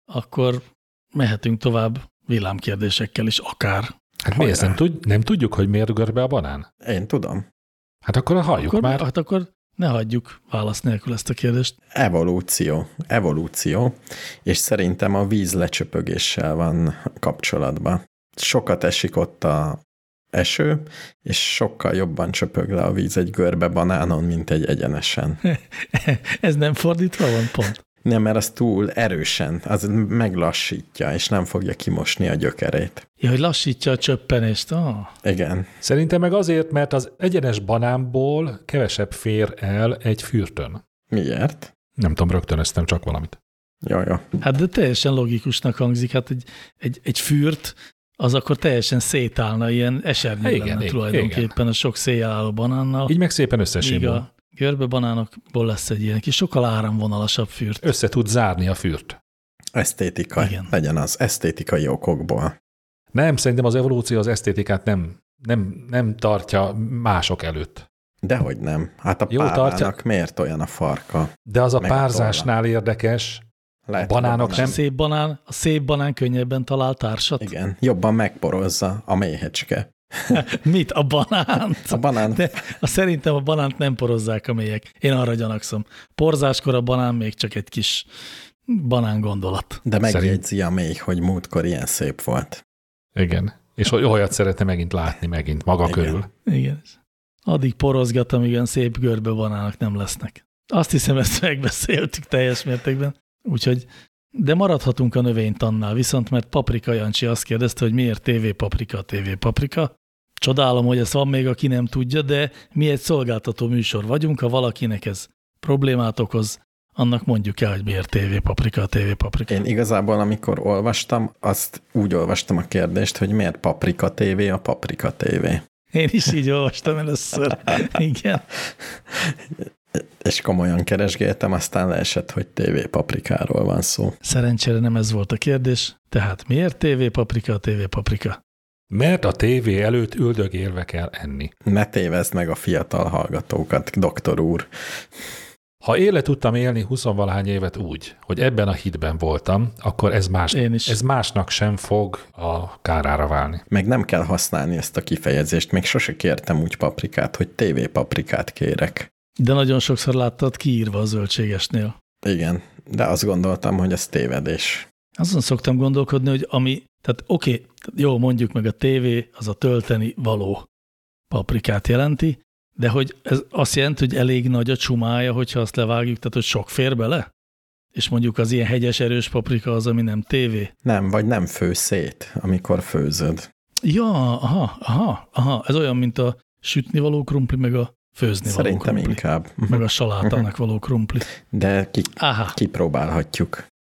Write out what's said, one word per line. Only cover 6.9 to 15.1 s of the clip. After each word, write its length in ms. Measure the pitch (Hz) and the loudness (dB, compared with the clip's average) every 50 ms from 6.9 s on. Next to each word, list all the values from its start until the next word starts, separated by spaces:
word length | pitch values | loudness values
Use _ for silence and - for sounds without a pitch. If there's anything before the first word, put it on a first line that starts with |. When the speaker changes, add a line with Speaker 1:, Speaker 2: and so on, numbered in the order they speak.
| 110 90 98 | -4 -2 -2
Speaker 3:
tudom. 400 | 104 - 120 - - - 101 101 - _ _ _ _ _ _ _ _ _ _ - | -2 -2 -2 -2 -2 -6 -6 -8 -10 _ _ _ _ _ _ _ _ _ _ -4
Speaker 2:
Hát 120 | - 95 | 0 0
akkor 260 | 127 - - 170 185 165 | 2 2 4 2 2 4
halljuk 260 | 151 147 104 - - 202 | 2 2 2 2 2 2
Speaker 1:
Akkor, 80 | 214 | 2
Speaker 2:
már. 200 | 226 127 135 143 | 2 2 2 0
Speaker 1:
hát 160 | 165 131 - | 0 -2 -2
akkor 360 | 180 156 - 196 190 180 - _ _ _ _ _ | -2 -2 0 0 -2 -2 -4 _ _ _ _ _
ne 120 | - 175 151 | -2 0 0
hagyjuk 520 | 120 113 110 110 120 120 - - - - _ - | 2 0 0 0 -2 -2 -4 -4 -14 -20 _ -6
válasz 300 | - 110 107 107 104 - | -4 -2 -2 -2 -2 -2
nélkül 320 | - 127 113 104 - 123 120 | 0 0 0 0 -2 -4 -6
ezt 180 | 110 - - | -6 -4 -6
a 40 | 120 | -4
kérdést. 400 | - - 120 120 127 127 - - _ _ _ | -2 0 0 2 2 0 -2 -4 _ _ _
Speaker 3:
Evolúció. 1000 | - 135 131 101 87 82 82 87 90 90 90 - - - 82 78 76 80 85 - - - - | -2 0 2 2 4 4 2 2 2 0 0 -2 -2 0 0 2 0 0 -2 -4 -8 -12 -6
Evolúció. 880 | - - 113 95 82 73 78 85 87 - - - - 78 104 123 127 127 - - - - - - - - - - | -2 0 2 2 2 2 0 -2 -4 -4 -4 -2 0 2 2 2 0 0 -4 -12 -16 -16 -14 -14 -14 -14 -6 -2
És 140 | 92 87 | 0 0
szerintem 580 | - - - - - 92 90 87 - 101 98 | 0 0 0 0 2 2 0 0 0 0 0